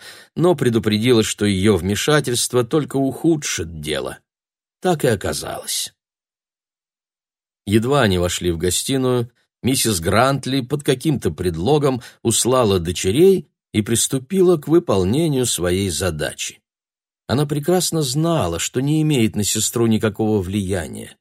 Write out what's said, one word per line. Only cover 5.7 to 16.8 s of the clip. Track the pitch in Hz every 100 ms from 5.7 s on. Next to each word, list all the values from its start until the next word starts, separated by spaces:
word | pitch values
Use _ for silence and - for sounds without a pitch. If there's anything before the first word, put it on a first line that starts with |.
| - - - _ _ _ _ _ _ _ _ _ _ _ _ _ _ _ _ -
Едва | 110 117 143
они | 110 90
вошли | 87 - 87
в | 82
гостиную, | 90 - - 135 127 123 117 _ _ _
миссис | 110 135 117 95
Грантли | 85 101 131 139 127 135
под | 127 147
каким-то | 147 131 160 135 98
предлогом | 78 90 82 95 147 143 127 - -
услала | 120 110 113 127 110 95
дочерей | 85 87 95 117 190 190 - _ _
и | 107
приступила | 104 113 - 135 131 190 180 170
к | 143
выполнению | 165 - 101 92 135 170 135 120
своей | - 87 90 95
задачи. | 76 95 78 76 - - - _ _